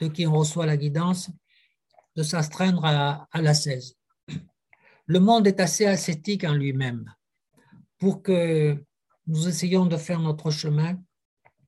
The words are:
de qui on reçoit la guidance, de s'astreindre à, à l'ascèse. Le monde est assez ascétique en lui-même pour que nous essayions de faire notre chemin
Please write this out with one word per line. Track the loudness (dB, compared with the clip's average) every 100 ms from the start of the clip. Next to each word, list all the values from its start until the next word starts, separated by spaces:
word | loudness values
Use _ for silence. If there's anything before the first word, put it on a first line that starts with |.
de | -6
qui | -2 0
on |
reçoit | 2 0 0 -2
la | -2
guidance, | -2 -2 -2 -2 -6 -16 _ _ _ _ _ _ _ -6
de |
s'astreindre | -4 -2 -4 0 0 2
à, | 2 2 0 -4 -6
à | 0
l'ascèse. | 2 2 0 -6 -8 -20 _ _ -14 -12 -12 _ _ _ _ _ 0
Le | 4
monde | 6 6 4
est | 2
assez | 0 2 2
ascétique | 2 -2 -4 -4 -4
en | -2
lui-même | 0 0 -2 -4 -6 -12 -18 _ _ _ _ _ -20 _ _
pour | -2 0
que | 0 0 2 2 2 0 -8 _ _ _ -6
nous | -2 -2
essayions | -2 0 2 2
de | 0
faire | -4 -2
notre | -2 -2 -4
chemin | -4 -2 0 0 -4 -12 _ _ _ _ _